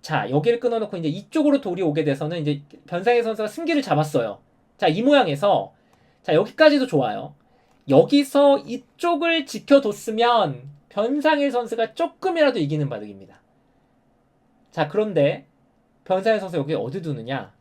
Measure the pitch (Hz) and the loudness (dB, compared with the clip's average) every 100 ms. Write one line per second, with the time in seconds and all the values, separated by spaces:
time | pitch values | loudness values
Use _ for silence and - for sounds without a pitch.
0 | - 151 107 139 185 233 247 226 214 185 | -4 -6 -2 -2 0 0 -2 -2 -4 -6
1 | 156 175 208 320 294 277 208 175 180 147 | -6 -6 -6 0 2 0 -2 -2 -2 0
2 | 147 139 156 170 151 143 - - - 175 | -2 -2 -4 -4 -4 -4 -8 -20 -10 -4
3 | 202 240 226 220 214 - 330 311 208 143 | 2 2 0 -4 -6 -6 -2 -2 0 -2
4 | 151 135 113 101 _ _ _ _ 175 160 | 0 -2 -4 -8 _ _ _ _ -2 2
5 | 247 285 208 143 202 151 95 _ _ _ | 4 4 2 0 2 0 -2 _ _ _
6 | _ _ - 160 214 - 311 294 262 156 | _ _ 0 2 2 4 4 6 0 -2
7 | 120 107 139 - _ _ _ _ - 135 | -2 -6 -12 -18 _ _ _ _ 4 4
8 | - 285 277 277 285 277 - 247 _ _ | 6 4 2 4 4 4 0 -12 _ _
9 | 349 339 330 330 277 214 - 285 247 202 | -2 0 0 -2 -4 -12 4 4 4 -6
10 | - 220 240 233 180 131 - - _ - | -8 0 2 2 0 -4 -14 -20 _ -4
11 | 226 294 294 302 277 247 233 226 220 - | -2 0 0 2 0 -2 -4 -4 -4 -2
12 | 330 - 370 339 294 - 143 156 143 110 | -6 -4 -4 2 2 2 -2 -2 -4 -6
13 | 104 98 92 - _ _ _ _ _ _ | -12 -18 -20 -20 _ _ _ _ _ _
14 | _ _ _ _ _ _ _ - 151 196 | _ _ _ _ _ _ _ -4 -2 0
15 | 214 170 143 196 - _ _ _ _ _ | -2 2 2 0 -10 _ _ _ _ _
16 | _ 185 202 220 190 165 139 147 113 165 | _ -2 0 0 -2 -6 -4 -4 -6 -8
17 | 165 127 113 135 98 _ | -8 -8 -6 -8 -10 _